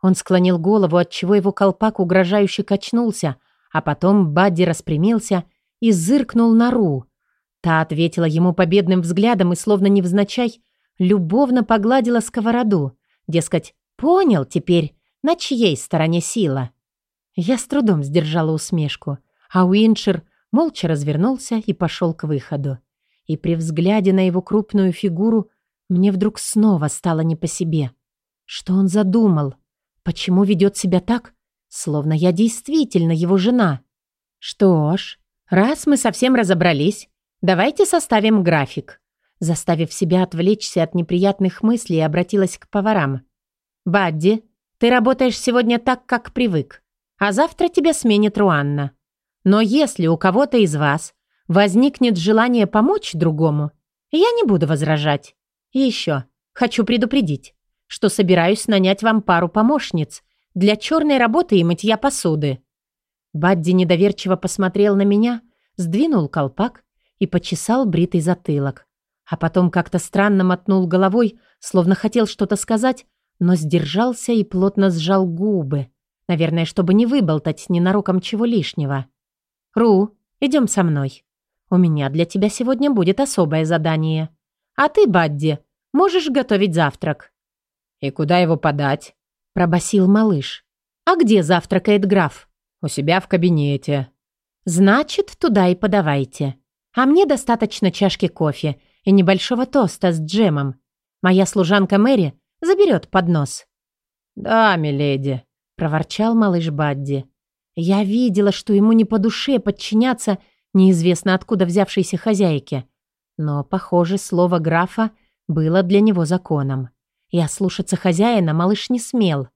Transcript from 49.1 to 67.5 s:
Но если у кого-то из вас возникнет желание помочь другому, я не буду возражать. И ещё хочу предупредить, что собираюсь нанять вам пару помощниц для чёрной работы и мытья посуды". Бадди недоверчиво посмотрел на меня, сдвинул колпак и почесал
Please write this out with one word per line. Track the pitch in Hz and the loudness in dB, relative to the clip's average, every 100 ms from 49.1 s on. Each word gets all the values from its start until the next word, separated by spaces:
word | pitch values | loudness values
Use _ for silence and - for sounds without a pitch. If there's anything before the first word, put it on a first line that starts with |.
| _ _ _ | _ _ _
Но | 190 202 | 2 2
если | 220 254 294 - 165 | 2 2 0 0 0
у | 165 | 2
кого-то | 190 190 285 247 | 0 2 2 2
из | 196 151 | 2 2
вас | 147 147 - _ _ _ _ | 0 0 -4 _ _ _ _
возникнет | 175 202 185 277 277 247 190 | 2 4 4 2 2 0 0
желание | 165 220 240 240 202 | 2 2 2 2 0
помочь | 214 247 415 - | 2 0 0 -4
другому, | 165 165 151 160 147 147 _ _ _ _ | -2 -2 0 0 0 -4 _ _ _ _
я | 311 427 | 0 2
не | 466 | 2
буду | 370 190 147 | 0 0 0
возражать. | 151 151 156 151 143 - _ _ _ _ | -2 0 0 0 -2 -4 _ _ _ _
И | 262 | -2
ещё | 269 220 - 143 127 _ _ | 0 -2 -4 -6 -6 _ _
хочу | - 240 233 | -4 -4 -2
предупредить, | 214 240 233 269 190 139 - _ _ _ _ | 0 0 0 -2 -2 -6 -10 _ _ _ _
что | - 214 | -4 -4
собираюсь | - 185 180 170 220 - | 0 2 2 2 0 0
нанять | 202 185 196 | 0 2 0
вам | 226 220 | 0 -2
пару | 202 170 170 | 0 0 0
помощниц | 214 220 294 - 170 151 - _ _ _ | 0 0 0 -2 -6 -6 -10 _ _ _
для | - 196 214 | -2 0 0
чёрной | - 320 302 277 | -2 -2 0 2
работы | 233 262 349 196 | 2 0 2 2
и | |
мытья | 170 170 208 220 | 2 -2 -2 0
посуды". | 277 277 175 156 147 127 _ _ _ _ _ _ _ | -2 -2 -4 -2 -4 -6 _ _ _ _ _ _ _
Бадди | 156 170 190 160 | -4 0 0 2
недоверчиво | 185 180 175 202 196 190 185 | 2 2 2 2 0 -4 -4
посмотрел | 185 - 190 190 202 196 | -4 -4 -4 0 0 2
на | |
меня, | 196 202 233 240 _ _ _ - | 2 2 0 -4 _ _ _ -10
сдвинул | 170 185 320 254 147 | -6 -2 0 0 -2
колпак | - 139 - 226 - _ _ _ _ | -4 -6 -4 -6 -6 _ _ _ _
и | 170 | -4
почесал | 180 - | -4 -4